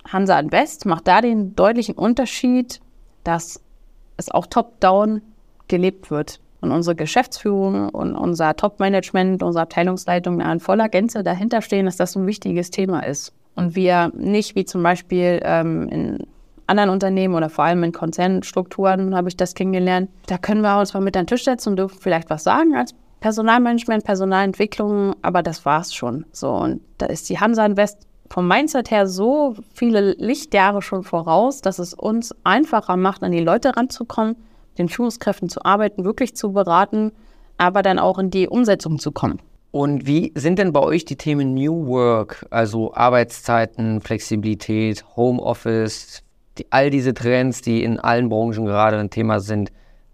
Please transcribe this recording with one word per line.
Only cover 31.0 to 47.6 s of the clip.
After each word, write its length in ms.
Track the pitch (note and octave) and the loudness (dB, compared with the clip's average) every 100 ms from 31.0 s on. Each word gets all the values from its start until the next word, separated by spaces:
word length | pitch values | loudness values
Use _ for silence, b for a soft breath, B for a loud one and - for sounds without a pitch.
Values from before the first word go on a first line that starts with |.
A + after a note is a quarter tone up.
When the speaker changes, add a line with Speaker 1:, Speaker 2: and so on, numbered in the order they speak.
Speaker 1:
voraus, 580 | - E3+ E3 E3 B3 C#4 | -4 -4 2 2 2 0
dass 180 | F#3+ F#3 | -4 -4
es 140 | F3 | -8
uns 420 | - G#3+ A3+ A3+ - | -6 -2 -2 -4 -4
einfacher 540 | F3+ G#3+ D#4 A3+ - F3+ | 2 2 4 0 0 0
macht, 260 | F#3 F#3+ | 0 0
an 80 | F#3+ | -2
die 80 | E3+ | 0
Leute 360 | E3 A3 C4+ A#3 | 2 2 2 0
ranzukommen, 600 | B3+ - A#3 - A3 A#3 b b b - | -4 -6 -6 -2 -2 -4 b b b -4
den 120 | F3 | -4
Führungskräften 600 | - A#3+ - - - F3 | -2 -4 -2 -4 -2 -6
zu 160 | - F3+ | -2 0
arbeiten, 380 | G3+ G#3 G#3 | 2 0 -2
wirklich 320 | F#3 - B3 - | -4 -2 -4 -4
zu 160 | G#3 | -2
beraten, 600 | G3 F3+ E3+ G3+ G#3+ G#3+ b b b b - | 0 2 2 2 0 -2 b b b b 0
aber 240 | F3+ G3 | 2 2
dann 160 | G3 F#3 | 2 2
auch 220 | F3+ F#3 | 2 0
in 100 | F#3+ | 0
die 180 | F#3+ F#3 | 0 0
Umsetzung 520 | A#3+ A3+ F#3+ D#3+ D3+ | 2 2 2 0 -4
zu 120 | D#3+ | -4
kommen. 300 | - B2+ - - _ _ | -4 -4 -4 -12 _ _
Speaker 2:
Und 340 | D3 C#3+ C#3+ C3+ | -2 0 0 0
wie 260 | D3+ - - | 0 0 -2
sind 240 | D3 F#3 | 0 2
denn 140 | F#3+ | 2
bei 60 | D3 | 2
euch 260 | D3+ E3 D#3+ | 2 0 -4
die 100 | C3+ | -6
Themen 380 | D#3 C#3+ C3+ | -2 0 0
New 340 | C3 C#3+ E3+ C#3 | 0 0 -2 -2
Work, 580 | B2+ A#2+ A2+ G#2+ - - | 2 2 2 -2 -10 -4
also 440 | A2+ A2+ A2+ A2 | -2 0 -2 -2
Arbeitszeiten, 1080 | - B2 B2 A#2 - - A#2 A2+ - A2+ A2 | 2 4 4 2 -4 -2 0 0 -2 -4 -4
Flexibilität, 1040 | - A2 - G#2+ G#2+ G#2 - A2 A2 G#2 - - | -4 -6 -4 -4 -2 -4 -2 -2 -2 -4 -8 0
Homeoffice, 1080 | B2 B2 - A#2 A#2 A2+ A2 - - - _ _ _ - | 0 0 -2 -4 -2 -2 -2 -6 -14 -20 _ _ _ -16
die, 80 | - | 0
all 200 | C3 C#3+ | 2 4
diese 240 | C3+ C3 | 2 0
Trends, 480 | A#2 A#2+ B2+ B2+ A#2 | 0 0 2 0 -2